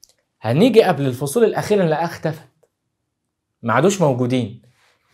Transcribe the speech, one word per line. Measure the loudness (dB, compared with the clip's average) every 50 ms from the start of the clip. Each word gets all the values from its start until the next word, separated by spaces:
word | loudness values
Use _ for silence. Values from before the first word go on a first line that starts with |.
| _ _ _ _ _ _ _ _
هنيجي | -4 -2 2 4 4 4 4 4 4
قبل | 4 2 0 -2
الفصول | -4 -4 -4 -6 -4 0 2 0
الأخيرة | 2 0 -2 -2 -2 0 0 2
نلاقيها | 0 0 -2 -4
اختفت. | -6 -8 -6 -8 -8 -8 -8 -14 _ _ _ _ _ _ _ _ _ _ _ _ _ _ _ _ _ _ _ _ _ _ _ -6
ما | -2 0
عادوش | 2 2 2 2 2
موجودين. | 0 0 0 0 -2 -2 -2 -2 -4 -6 -10 -16 _ _ _ _ _ _ _ _ _ _